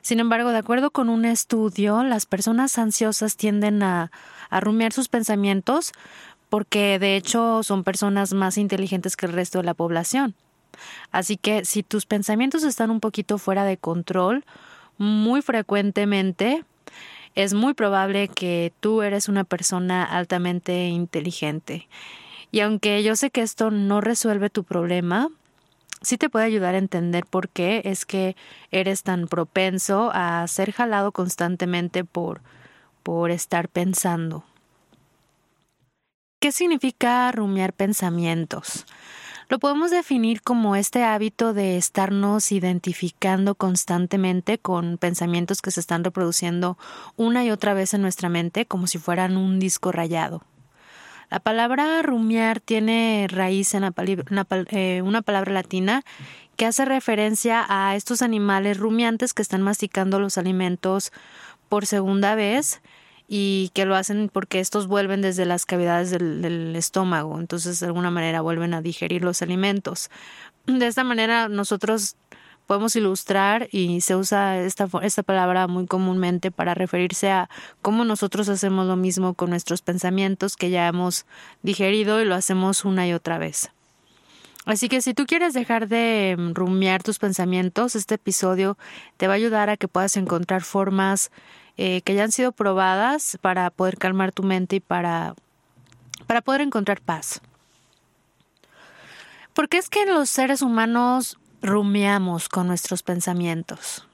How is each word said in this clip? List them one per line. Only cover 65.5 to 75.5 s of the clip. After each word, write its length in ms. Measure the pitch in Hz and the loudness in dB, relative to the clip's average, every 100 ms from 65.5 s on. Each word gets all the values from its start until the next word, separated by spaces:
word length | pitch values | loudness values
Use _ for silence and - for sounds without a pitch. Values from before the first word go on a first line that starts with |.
| 175 - | 0 0
cavidades 460 | 180 175 170 180 | 0 2 2 0
del, 300 | 180 170 151 | -2 -2 -2
del 340 | 170 170 165 165 | -4 -4 -4 -4
estómago, 640 | 160 190 185 160 156 156 | -2 0 2 0 -2 -6
entonces 400 | 170 170 170 175 | -6 -6 -4 -4
de 80 | 175 | -2
alguna 240 | 170 180 | -2 -2
manera 300 | 175 165 165 | 0 0 0
vuelven 320 | 160 165 170 | -2 -2 -2
a 80 | 165 | -4
digerir 420 | 165 165 170 175 | -6 -6 -4 -2
los 180 | 180 170 | -2 -2
alimentos. 680 | 170 180 196 202 - 180 - - - - - _ - | -2 0 0 -2 -4 -8 -10 -14 -20 -20 -20 _ -2
De 200 | 254 240 | 0 2
esta 160 | 233 | 0
manera 440 | 254 233 220 233 226 | 0 0 2 2 2
nosotros 680 | 202 202 202 208 220 202 - _ - - - _ | -2 -2 -2 0 0 -2 -8 _ -20 -20 -20 _
podemos 280 | 202 220 233 | 0 2 2
ilustrar 720 | 202 190 - 196 196 220 226 | 2 0 0 2 4 2 0
y 300 | 196 175 175 | 0 0 0
se 140 | - 185 | 2 0
usa 440 | 190 202 196 190 | 2 2 2 0
esta 280 | 180 - 196 | -2 -2 -2
fo-, 140 | 175 | 0
esta 220 | 202 - | -2 -2
palabra 440 | 196 190 180 | 0 2 4